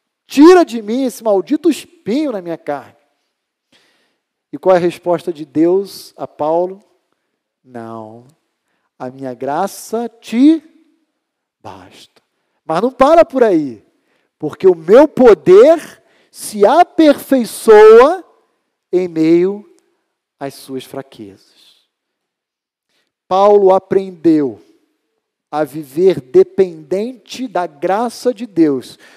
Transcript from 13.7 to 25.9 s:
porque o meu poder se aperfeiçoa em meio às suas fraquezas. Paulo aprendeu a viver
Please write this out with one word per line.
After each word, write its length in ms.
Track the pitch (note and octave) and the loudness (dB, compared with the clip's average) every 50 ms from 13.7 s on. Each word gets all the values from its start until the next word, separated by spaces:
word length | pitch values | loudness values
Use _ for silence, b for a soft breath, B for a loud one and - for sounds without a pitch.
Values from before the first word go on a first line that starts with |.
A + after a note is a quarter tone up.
| A2+ G2 _ _ _ _ _ _ _ _ _ _ _ _ | -10 -16 _ _ _ _ _ _ _ _ _ _ _ _
porque 300 | D3+ D3 - - - F#3+ | -14 -14 -6 0 0 0
o 80 | F3+ | 0
meu 320 | E3 D#3+ D#3+ G#3 C4 D#4 D4+ | 0 0 2 4 4 4 4
poder 960 | - - B3+ A#3+ G3 - - F3+ F3+ G3+ A#3+ D4+ E4 D#4+ - - - _ _ _ _ _ _ _ | 2 2 4 4 4 4 4 4 6 6 6 6 4 0 -4 -10 -20 _ _ _ _ _ _ _
se 360 | _ - - - - G#3 G3+ | _ -20 -18 -14 -4 -2 0
aperfeiçoa 1600 | G#3 C4+ E4 F4 - _ - D#4+ D4 C#4 - - - C#4 C4 A3+ - - - - A3+ G#3+ G#3+ A3 A3 A3 A3+ B3+ D4+ F4+ F#4+ D#4+ _ _ _ _ _ _ _ _ _ _ _ _ _ | 2 2 2 0 0 _ 0 2 2 2 0 -2 -4 -4 -4 -4 -6 -10 -2 2 4 6 8 8 8 8 8 6 4 2 -4 -10 _ _ _ _ _ _ _ _ _ _ _ _ _
em 160 | - F3+ F#3 F3 | -6 -4 -4 -6
meio 640 | D#3+ D#3+ D#3+ D#3+ E3+ F3 F3 F#3+ G3+ G#3 G#3 _ _ _ _ _ _ _ _ _ _ _ _ _ _ - | -4 -2 0 0 2 2 0 -2 -4 -8 -14 _ _ _ _ _ _ _ _ _ _ _ _ _ _ -16
às 160 | C#3+ C#3 C3+ | -16 -16 -16
suas 300 | - - - C3+ C3 A#2+ | -18 -18 -14 -14 -14 -14
fraquezas. 1040 | - - C3+ C3 _ - - G#2+ G2 F#2+ A2 _ _ _ _ _ _ _ _ _ _ _ _ _ _ _ _ _ _ _ _ _ _ _ _ _ _ _ _ _ _ _ _ _ _ _ _ _ | -14 -16 -18 -18 _ -20 -20 -20 -20 -20 _ _ _ _ _ _ _ _ _ _ _ _ _ _ _ _ _ _ _ _ _ _ _ _ _ _ _ _ _ _ _ _ _ _ _ _ _ _
Paulo 480 | - F#3 F#3+ G3 G#3 G#3 G3+ G3 F#3 F#3 | -6 -2 0 2 2 4 4 4 2 2
aprendeu 880 | F#3+ - - G3 G3 G3 F#3+ F3+ E3 D3+ E3+ D#3+ D3+ C#3+ B2+ G#2+ G2+ _ _ _ _ _ _ _ _ _ _ _ _ _ _ _ _ _ _ | 0 -2 -4 -4 -4 -4 -6 -10 -4 -2 0 0 0 -2 -4 -8 -12 _ _ _ _ _ _ _ _ _ _ _ _ _ _ _ _ _ _
a 140 | - D3+ D#3 | -8 -8 -8
viver 560 | C#3 C3+ D#3 D3+ C3 | -8 -10 -14 -18 -12